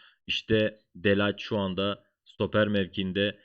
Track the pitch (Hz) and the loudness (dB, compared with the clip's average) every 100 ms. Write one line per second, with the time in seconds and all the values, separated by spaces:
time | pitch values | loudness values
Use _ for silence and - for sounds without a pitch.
0 | - _ - - - 110 107 - _ 92 | -20 _ -8 -6 0 2 2 -2 _ -2
1 | 98 101 101 101 - 110 98 90 101 98 | 2 4 2 -2 -4 -4 -2 -2 -4 -4
2 | _ _ _ - 101 107 104 104 92 - | _ _ _ -6 0 2 2 2 -2 -2
3 | 95 92 101 - | -4 0 -2 -4